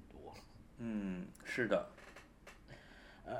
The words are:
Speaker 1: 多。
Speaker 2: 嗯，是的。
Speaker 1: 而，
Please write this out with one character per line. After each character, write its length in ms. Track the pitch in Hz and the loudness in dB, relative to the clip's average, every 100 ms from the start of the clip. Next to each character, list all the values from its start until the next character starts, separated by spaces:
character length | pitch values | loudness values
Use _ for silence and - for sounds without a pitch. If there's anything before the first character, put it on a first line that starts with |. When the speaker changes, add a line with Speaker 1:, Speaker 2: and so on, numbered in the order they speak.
| - | -8
Speaker 1:
多。 240 | - - - - - - - | -10 -10 -10 -14 -16 -16 -4
Speaker 2:
嗯， 460 | 117 107 98 90 90 - | 0 2 4 2 -2 -6
是 240 | - - 117 | 0 6 8
的。 220 | 95 - - - - - - - - - - - - - - - | 8 6 -4 -12 -14 -14 -16 -16 -14 -14 -14 -14 -14 -14 -12 -2
Speaker 1:
而， 100 | 110 | 4